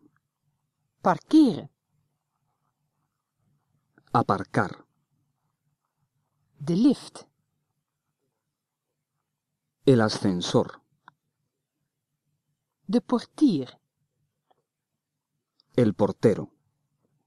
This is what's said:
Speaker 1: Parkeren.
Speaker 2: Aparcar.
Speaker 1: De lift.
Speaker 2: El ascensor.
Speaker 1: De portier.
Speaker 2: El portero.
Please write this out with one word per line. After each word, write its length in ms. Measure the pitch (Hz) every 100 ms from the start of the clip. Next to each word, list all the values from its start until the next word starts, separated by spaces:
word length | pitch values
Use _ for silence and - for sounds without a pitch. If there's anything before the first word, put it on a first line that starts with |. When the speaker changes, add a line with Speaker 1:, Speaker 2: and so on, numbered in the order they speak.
| _ _ _ _ _ _ _ _ _ _
Speaker 1:
Parkeren. 680 | 202 175 _ 311 285 147 - _ _ _ _ _ _ _ _ _ _ _ _ _ _ _ _ _ _ _ _ _ _ _ _
Speaker 2:
Aparcar. 760 | 120 113 95 95 - 98 - - _ _ _ _ _ _ _ _ _ _ _ _ _ _ _ _ _
Speaker 1:
De 180 | 147 175
lift. 500 | 269 240 - - - _ _ _ _ _ _ _ _ _ _ _ _ _ _ _ _ _ _ _ _ _ _ _ _ _
Speaker 2:
El 160 | - 127
ascensor. 800 | 107 - 104 90 87 123 - - _ _ - _ _ _ _ _ _ _ _ _ _ _ _ _ _ _ _ _ -
Speaker 1:
De 140 | 233
portier. 800 | - 233 - - 302 156 127 - _ _ _ _ _ _ _ _ _ _ _ _ _ _ _ _ _ _ _
Speaker 2:
El 200 | - 113
portero. 580 | 98 101 - 117 92 - _ _ _ _ _ _ _